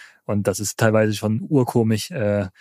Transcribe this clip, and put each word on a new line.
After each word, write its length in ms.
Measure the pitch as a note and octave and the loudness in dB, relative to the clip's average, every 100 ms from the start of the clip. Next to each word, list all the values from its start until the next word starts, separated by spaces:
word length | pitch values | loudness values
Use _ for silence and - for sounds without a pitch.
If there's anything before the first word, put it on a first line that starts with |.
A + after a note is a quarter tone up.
| - _ | -20 _
Und 220 | - G#2 G2+ | -4 -2 -2
das 120 | F#2+ | -2
ist 180 | G2+ - | -6 0
teilweise 360 | A2+ A2 G#2+ | 2 4 2
schon 300 | G#2 G#2+ A2 G3 | 0 -2 -2 2
urkomisch, 600 | C#3+ A#2 A#2+ A2 G#2+ - | 2 2 2 2 0 -4
äh, 360 | F3 G#2 G2+ F#2 - | -4 0 0 -2 -8